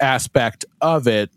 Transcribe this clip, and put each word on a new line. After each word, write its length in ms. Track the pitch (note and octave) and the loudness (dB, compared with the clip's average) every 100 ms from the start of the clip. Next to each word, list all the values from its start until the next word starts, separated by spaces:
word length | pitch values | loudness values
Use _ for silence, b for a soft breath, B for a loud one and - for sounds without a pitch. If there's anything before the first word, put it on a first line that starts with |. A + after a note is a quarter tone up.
aspect 640 | C3+ C3 - C#3+ A#2 - - - | 0 0 0 0 0 -4 -14 -4
of 260 | D#3+ D#3+ A#2+ | -2 0 2
it, 220 | A2 G#2 | 0 0